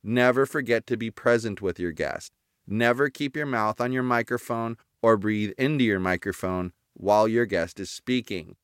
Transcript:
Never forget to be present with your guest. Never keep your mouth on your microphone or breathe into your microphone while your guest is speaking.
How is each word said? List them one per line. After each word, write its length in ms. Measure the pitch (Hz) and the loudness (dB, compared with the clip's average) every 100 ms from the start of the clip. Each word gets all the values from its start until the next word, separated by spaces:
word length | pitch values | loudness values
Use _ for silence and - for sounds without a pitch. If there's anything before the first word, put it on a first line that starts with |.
Never 440 | 104 123 123 123 135 | -2 4 4 4 0
forget 400 | 156 120 113 - | -2 0 0 0
to 100 | 120 | -4
be 140 | 113 | -4
present 520 | - 120 120 110 95 | -2 4 4 2 -4
with 160 | 98 85 | -4 -2
your 140 | 87 | -6
guest. 400 | 76 71 - - _ _ _ - | -4 -6 -6 -12 _ _ _ -6
Never 440 | 104 120 120 143 | 0 2 2 0
keep 260 | - 143 156 | -2 -6 -4
your 100 | 143 | -4
mouth 340 | 120 107 110 | 0 0 0
on 120 | 120 | -2
your 100 | 131 | -2
microphone 760 | 127 120 117 120 - 117 113 117 _ _ | 0 -2 0 -6 -4 -6 -6 -10 _ _
or 160 | 113 110 | 2 4
breathe 360 | 107 107 104 - | 2 -2 -2 -2
into 260 | 135 151 | -2 2
your 160 | 120 95 | 2 2
microphone 720 | 92 90 98 - 92 92 90 _ _ | 0 -2 -4 -6 -4 -4 -6 _ _
while 320 | - 95 104 110 | -6 2 4 4
your 200 | 113 117 | 2 0
guest 340 | 95 85 - | -2 -4 -6
is 100 | 92 | -12
speaking. 680 | - - 127 110 92 80 95 | -12 -4 -4 -2 -10 -10 -20